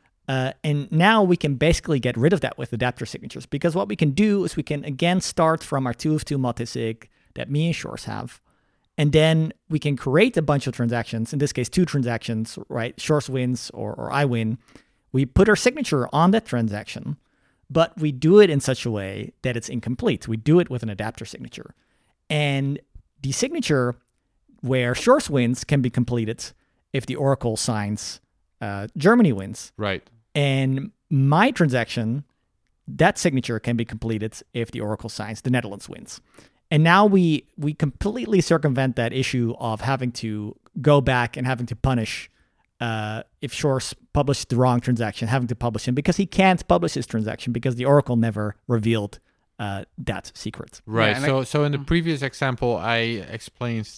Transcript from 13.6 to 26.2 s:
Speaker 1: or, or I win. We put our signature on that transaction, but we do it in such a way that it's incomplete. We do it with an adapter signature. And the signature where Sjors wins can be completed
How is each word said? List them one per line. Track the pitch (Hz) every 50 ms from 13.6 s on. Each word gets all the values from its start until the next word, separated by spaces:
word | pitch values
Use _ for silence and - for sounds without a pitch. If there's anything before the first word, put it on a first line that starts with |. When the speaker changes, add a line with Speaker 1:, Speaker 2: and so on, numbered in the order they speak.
| - - -
Speaker 1:
or, | 110 107 104 -
or | - 117 -
I | - 143 147
win. | 135 120 113 113 110 117 - _ _ _ - _ _ _ _ _ _
We | - 131 139
put | 131 - 185 196 214
our | 208
signature | - - 247 285 311 247 - - 135 123 - -
on | 147 165 185
that | 202 226 220
transaction, | - - 120 113 107 104 104 104 - - - - 135 147 - _ _ _ _ _ _ _ _ _ _
but | 131 160 165 - - -
we | 156 151
do | 135 127 151 160 190 208
it | 208 175
in | 151 139
such | - 143 127 - -
a | 120
way | 110 101 98 95 98 101 107 - - _
that | - 127 117 117
it's | - -
incomplete. | - 117 - - 131 - 247 214 123 - - -
We | 113 113
do | - 147 160 180
it | 170 -
with | 131 120 117
an | 110
adapter | 101 90 104 113 - - -
signature. | - - - 123 117 - - - - - _ _ _ _ _ _ _ _ _ _ _
And | 156 147 147 143 139 135 139 139 143 - - _ _ - - _ _ _
the | 135 135
signature | 135 - 247 269 339 330 - - 151 131 123 123 117 - _ _ _ _ _ _ _ _ _ _ _ _
where | - 123 131 127 120 120 120
Sjors | - - 233 262 302 - -
wins | 147 135 120 117 127 - -
can | - 147 143
be | 123 127
completed | - 131 120 - 123 120